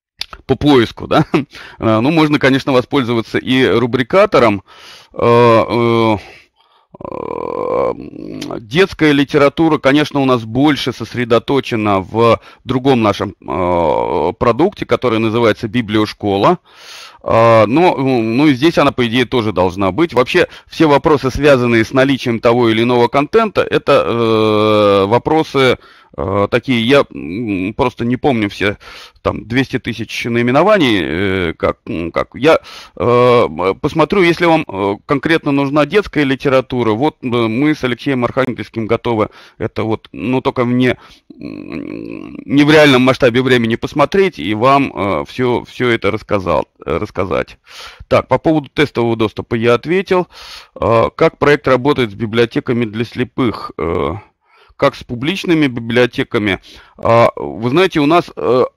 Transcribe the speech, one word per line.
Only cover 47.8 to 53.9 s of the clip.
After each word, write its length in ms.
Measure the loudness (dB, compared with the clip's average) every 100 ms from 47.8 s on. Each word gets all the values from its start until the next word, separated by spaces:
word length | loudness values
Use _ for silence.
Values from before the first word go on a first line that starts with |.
| -20 -18 -2
Так, 200 | -2 0
по 100 | -2
поводу 320 | 0 0 -2
тестового 460 | -4 -2 -2 -2 -2
доступа 400 | -4 -6 -6 -2
я 180 | 0
ответил. 540 | 0 0 -2 0 -2 -2 -10 -20 -20 -18 -4
Э, 300 | 0 2 0 0
как 220 | -2 0
проект 300 | 0 2 2
работает 440 | 0 2 0 -2
с 20 |
библиотеками 720 | -4 -4 0 0 -2 -2 -2 -4
для 200 | -6 -6
слепых? 640 | -6 -6 -2 -4 -4 -10 -6
Э, 380 | -4